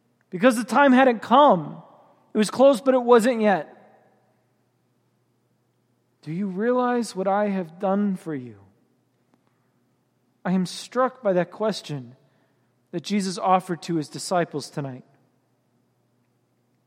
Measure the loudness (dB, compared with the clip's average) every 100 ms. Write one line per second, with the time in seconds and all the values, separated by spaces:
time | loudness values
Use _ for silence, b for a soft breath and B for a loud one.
0 | _ _ _ 2 2 2 0 2 4 6
1 | 4 2 2 6 6 4 -2 -14 -20 _
2 | _ _ _ -2 -2 4 4 4 2 2
3 | 4 4 4 0 0 0 -4 -18 _ _
4 | _ _ _ _ _ _ _ _ _ _
5 | _ _ _ _ _ _ _ _ _ _
6 | _ _ -12 -8 -8 -4 -2 0 0 -2
7 | -4 -4 -2 -2 -2 -4 -8 -6 -2 -2
8 | -2 -4 -8 -10 -12 -20 -20 _ _ _
9 | _ _ _ _ _ _ _ _ _ _
10 | _ _ _ _ -4 -4 -4 -10 -10 -4
11 | -4 -2 -2 -2 -2 -4 -6 -6 -10 -12
12 | -14 -20 _ _ _ _ _ _ _ -12
13 | -4 -4 -4 -4 0 0 0 -10 -6 -6
14 | -6 -10 -4 -2 -2 -6 -10 -10 -10 -12
15 | -20 _ _ _ _ _ _ _ _ _
16 | _ _ _ _ _ _ _ _